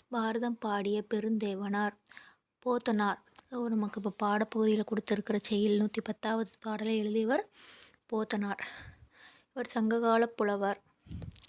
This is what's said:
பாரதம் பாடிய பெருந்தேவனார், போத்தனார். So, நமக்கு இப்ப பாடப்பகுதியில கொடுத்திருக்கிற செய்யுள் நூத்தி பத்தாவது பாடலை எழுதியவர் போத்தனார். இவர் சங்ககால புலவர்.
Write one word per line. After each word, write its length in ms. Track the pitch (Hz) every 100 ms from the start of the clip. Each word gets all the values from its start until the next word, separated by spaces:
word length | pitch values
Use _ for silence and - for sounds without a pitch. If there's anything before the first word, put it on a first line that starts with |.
| -
பாரதம் 480 | 240 220 226 240 233
பாடிய 480 | 220 202 196 214 208
பெருந்தேவனார், 840 | 214 214 220 202 190 202 202 208 - - - - _ _ _ 247
போத்தனார். 520 | 240 240 214 202 - _ - -
So, 180 | 247 233
நமக்கு 340 | 220 208 208
இப்ப 120 | 202 -
பாடப்பகுதியில 680 | 208 208 214 220 220 214
கொடுத்திருக்கிற 560 | 208 208 - 208 - 208
செய்யுள் 340 | - 208 208 208
நூத்தி 240 | 214 220
பத்தாவது 480 | 214 214 220 226 214 -
பாடலை 380 | 220 214 214 220
எழுதியவர் 520 | 208 220 220 285 415 - - - - _ -
போத்தனார். 500 | 220 220 208 202 196 - - - - - - - - _
இவர் 180 | - 240
சங்ககால 600 | 240 220 233 233 226 233
புலவர். 560 | - 208 202 196 202 _ _ - - - -